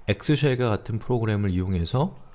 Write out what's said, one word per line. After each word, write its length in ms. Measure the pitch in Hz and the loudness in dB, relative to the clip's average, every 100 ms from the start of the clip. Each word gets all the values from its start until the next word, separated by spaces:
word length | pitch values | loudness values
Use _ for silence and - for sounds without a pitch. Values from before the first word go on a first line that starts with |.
| - | -4
엑스쉘과 600 | 104 - 143 147 123 123 | -2 2 2 2 2 2
같은 300 | 101 - 110 | 0 -2 -6
프로그램을 520 | - 123 113 104 101 | -2 0 0 0 0
이용해서 640 | 90 92 92 82 127 175 - - | 0 0 0 0 0 0 -4 -16